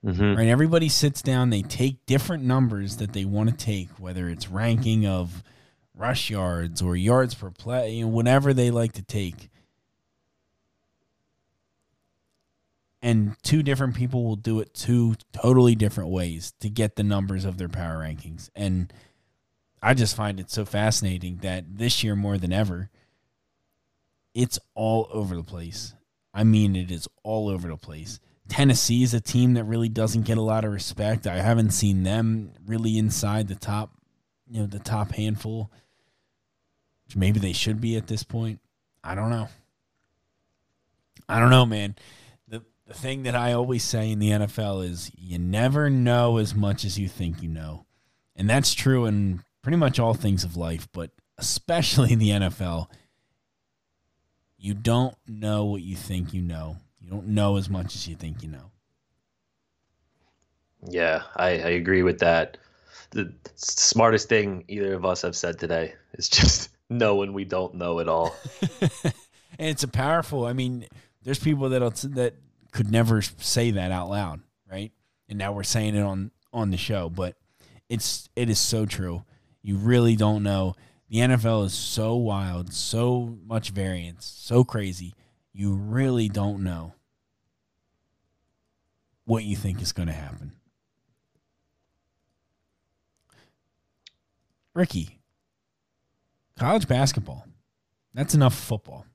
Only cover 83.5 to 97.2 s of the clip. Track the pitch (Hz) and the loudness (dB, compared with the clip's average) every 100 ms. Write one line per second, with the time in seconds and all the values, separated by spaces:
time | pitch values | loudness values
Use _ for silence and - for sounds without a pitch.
83.5 | 113 107 98 95 90 85 85 - - - | -6 -4 -4 -4 -4 -8 -14 -18 -16 0
84.5 | 120 123 113 98 90 90 - _ _ _ | 4 4 2 -6 -8 -12 -16 _ _ _
85.5 | 98 101 98 101 117 135 123 107 104 101 | -4 -2 -2 -2 0 0 2 0 0 -2
86.5 | 101 92 85 82 - _ _ _ _ _ | -2 -4 -6 -12 -18 _ _ _ _ _
87.5 | _ _ _ _ _ _ _ _ _ _ | _ _ _ _ _ _ _ _ _ _
88.5 | _ _ _ _ _ _ _ - 113 104 | _ _ _ _ _ _ _ -2 -2 0
89.5 | 101 101 90 90 - 85 76 73 - - | -4 -4 -4 -6 -4 -6 -6 -10 -14 -16
90.5 | - _ _ _ _ _ _ _ _ _ | -20 _ _ _ _ _ _ _ _ _
91.5 | _ _ _ _ _ _ _ _ _ _ | _ _ _ _ _ _ _ _ _ _
92.5 | _ _ _ _ _ _ _ _ _ _ | _ _ _ _ _ _ _ _ _ _
93.5 | _ _ _ _ _ - _ _ _ _ | _ _ _ _ _ -20 _ _ _ _
94.5 | _ _ 170 180 95 82 _ _ _ _ | _ _ -2 0 0 -8 _ _ _ _
95.5 | _ _ _ _ _ _ _ _ _ _ | _ _ _ _ _ _ _ _ _ _
96.5 | - 120 214 156 123 135 - | -4 2 2 2 2 2 0